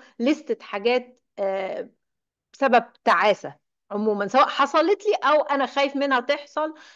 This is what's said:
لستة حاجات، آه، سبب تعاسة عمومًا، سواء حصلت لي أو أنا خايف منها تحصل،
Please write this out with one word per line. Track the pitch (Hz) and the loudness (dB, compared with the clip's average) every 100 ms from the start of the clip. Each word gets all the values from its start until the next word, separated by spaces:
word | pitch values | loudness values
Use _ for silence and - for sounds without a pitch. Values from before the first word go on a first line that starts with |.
| - - | -16 -4
لستة | 240 302 - 214 | -2 -2 -4 -8
حاجات، | - 208 220 247 247 _ _ - | -6 -4 0 0 -2 _ _ -6
آه، | 196 190 185 - - _ _ _ _ _ _ | -4 -4 -6 -8 -12 _ _ _ _ _ _
سبب | - 208 240 233 _ | -2 2 2 2 _
تعاسة | - 175 208 190 147 - _ _ - | 0 2 2 0 -4 -16 _ _ -12
عمومًا، | 208 214 208 202 | -4 -2 -2 0
سواء | 247 - | 2 2
حصلت | - 269 320 330 403 415 | 2 0 2 2 0 0
لي | |
أو | 453 262 302 | 0 2 2
أنا | - 277 254 | 2 -2 -2
خايف | 277 277 277 | 0 -2 0
منها | 277 254 | 0 0
تحصل، | 269 285 - - 311 311 - | 0 -4 -4 -6 -6 -8 -20